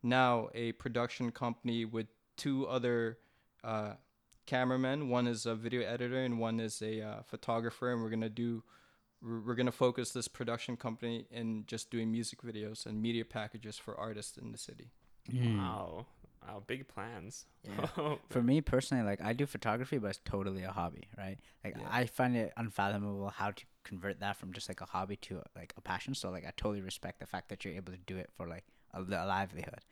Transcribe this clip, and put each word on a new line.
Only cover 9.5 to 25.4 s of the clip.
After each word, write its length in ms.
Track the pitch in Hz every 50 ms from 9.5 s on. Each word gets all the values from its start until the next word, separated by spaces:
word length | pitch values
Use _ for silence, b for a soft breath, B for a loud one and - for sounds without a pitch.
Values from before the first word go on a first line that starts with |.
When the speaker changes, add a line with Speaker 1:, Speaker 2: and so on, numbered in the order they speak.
| 120
Speaker 1:
gonna 180 | 117 127 127 117
focus 400 | - 135 123 120 - 123 110 -
this 160 | 127 113 -
production 480 | - - 123 117 117 117 - - 123
company 500 | 113 - 120 113 113 - 117 117 117 - -
in 340 | - 120 117 113 110 107 104
just 240 | - - 110 - -
doing 200 | - 117 113 113 110
music 300 | 117 117 110 - - -
videos 440 | 120 110 110 107 107 110 - -
and 140 | 113 107 107 107
media 220 | 117 117 117 113
packages 520 | - - 113 107 104 - 110 107 107 107 -
for 200 | - - 107 -
artists 380 | - 113 110 104 104 - - -
in 140 | 123 117 113
the 60 | 110
city. 320 | - - - - 120 120 - _ - - - - _ -
Speaker 2:
Mm. 300 | 123 127 123 117 113 101
Speaker 3:
Wow. 480 | 98 - 110 104 95 85 80 87 120 - - - - - - - -
Wow, 160 | - 107 104 101
big 220 | - 120 131 135
plans. 600 | - - - 98 117 117 101 85 101 117 - - - _ _ -
Speaker 2:
Yeah. 240 | - 101 - 135 139 -
Speaker 3:
<laughs> 360 | - 151 151 151 - - -
Speaker 2:
For 100 | - 131
me 200 | 120 120 135 156
personally, 420 | 151 - - 127 131 - 139 127 113
like, 180 | 101 101 -
I 120 | 87 104 117
do 140 | 123 143
photography, 520 | 139 - 110 - 117 107 117 127 127 - 135
but 100 | 104 101
it's 120 | 95 - -
totally 380 | - - 98 98 98 95 95 92
a 80 | 92
hobby, 380 | 95 98 87 85 80 - - - - -
right? 200 | 98 95 98 - b b b b -
Like, 120 | 107 -
Speaker 1:
Yeah. 120 | 110 - -
Speaker 2:
I 160 | 104 120 123
find 300 | 117 - - 131 123 123
it 160 | 117 110 - -
unfathomable 720 | - 117 110 - - 98 101 104 104 101 104 101 98 98 98
how 200 | - - 98 104
to 140 | 98 - - - - _ -
convert 380 | - 107 92 85 101 98 -
that 160 | 101 101 101
from 160 | - - 92 90
just, 160 | 104 - -
like, 120 | 98 -
a 40 | 92
hobby 320 | - - 90 95 95 101
to, 260 | - - - 95 90